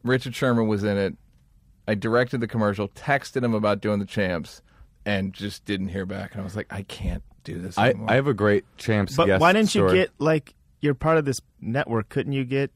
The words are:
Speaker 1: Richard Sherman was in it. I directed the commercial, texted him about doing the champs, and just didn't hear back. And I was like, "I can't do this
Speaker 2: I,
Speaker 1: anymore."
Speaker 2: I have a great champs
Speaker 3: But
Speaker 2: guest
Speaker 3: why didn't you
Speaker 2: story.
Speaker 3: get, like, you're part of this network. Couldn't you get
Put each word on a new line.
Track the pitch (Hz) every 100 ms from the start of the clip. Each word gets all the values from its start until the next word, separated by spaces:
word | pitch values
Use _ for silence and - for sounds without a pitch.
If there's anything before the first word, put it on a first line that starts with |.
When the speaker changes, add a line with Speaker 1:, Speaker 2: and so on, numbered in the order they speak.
Speaker 1:
Richard | 117 131 127 -
Sherman | 135 117 110
was | 104
in | 107 101
it. | 95 - _ _ _ _ _ _ -
I | 104
directed | 110 120 123 131
the | 113
commercial, | 117 104 98 101
texted | - - 139 - 135
him | 120
about | 110 107 101
doing | 104 104
the | 98
champs, | - 92 87 - - _ _ - _ -
and | 101 95
just | - 101 - -
didn't | 101 95
hear | 95 92
back. | 98 98
And | 104
I |
was | 95 104
like, | -
"I | 101
can't | 98 - 98 - - -
do | - 87
this | 92 92
Speaker 2:
I, | 117
Speaker 1:
anymore." | 107 107
Speaker 2:
I | 120
have | 139
a |
great | 104 104 104 - -
champs | - 107 95 135
Speaker 3:
But | 98
Speaker 2:
guest | 95
Speaker 3:
why | 170
didn't | 202 214 107
you | 95
Speaker 2:
story. | 92
Speaker 3:
get, | 185 _
like, | 156 156 - _ _ _
you're | 147
part | 135 156 160
of | 139
this | 127 _ _
network. | - 123 - 113 107
Couldn't | 139 139
you | 139 123
get | 135 139